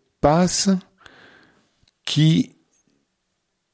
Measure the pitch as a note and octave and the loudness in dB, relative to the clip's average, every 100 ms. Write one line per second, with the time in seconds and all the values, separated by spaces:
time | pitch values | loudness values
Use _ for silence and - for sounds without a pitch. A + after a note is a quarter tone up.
0 | _ _ C#3+ D#3+ F3+ - G3+ F#3+ - _ | _ _ 0 2 0 -2 -2 -2 -4 _
1 | - - - _ _ _ _ _ _ _ | -20 -20 -20 _ _ _ _ _ _ _
2 | - - D#3 E3 - _ _ _ _ _ | -8 0 2 2 -2 _ _ _ _ _
3 | _ _ _ _ _ _ _ | _ _ _ _ _ _ _